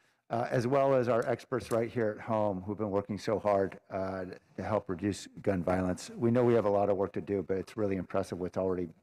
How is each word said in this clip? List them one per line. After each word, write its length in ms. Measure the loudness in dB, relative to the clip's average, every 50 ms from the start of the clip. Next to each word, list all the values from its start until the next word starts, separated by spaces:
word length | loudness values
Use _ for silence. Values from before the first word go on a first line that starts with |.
| _ _ _ _ _ _
uh, 160 | -2 -2 -2 0
as 160 | 0 0 2
well 280 | 2 4 4 4 6 4
as 140 | 4 4 4
our 180 | 2 2 2 2
experts 420 | -2 -2 -2 _ -4 -4 -2 0
right 200 | 0 0 0 0
here 260 | 0 0 0 0 -2 -4
at 60 | -4
home 380 | -2 0 2 2 2 0 -2 -4
who've 140 | -6 -4 -4
been 120 | -2 0
working 280 | 0 0 0 -2 -6 -4
so 200 | -2 -2 -2 0
hard, 400 | 2 2 4 4 2 0 -2 -10 _ _
uh, 320 | -6 -4 -4 -4 -4 -6 -8 -8 -12 -16 _ _ _
to 60 | -8
help 260 | -4 0 0 -2 0 -2
reduce 400 | -6 -2 0 -2 -2 -2 -8 -14 -16 -4
gun 200 | -2 0 0 0
violence. 480 | 0 0 0 2 2 0 -2 -4 -6 -12 -6
We 140 | -2 0 2
know 140 | 4 4 4
we 100 | 6 4
have 100 | 4 4
a 60 | 4
lot 200 | 2 2 2 2
of 60 | 2
work 160 | 0 0 -2 -2
to 60 | -8
do, 240 | -4 -2 -2 -2 0
but 100 | -2 -4
it's 200 | -4 -4 -6 -4
really 200 | -2 -2 0 0
impressive 420 | -2 -4 -2 -2 -2 -2 -2 -6 -6
what's 180 | -6 -4 -2
already 320 | -2 0 0 0 -2 -4 -6 -8 _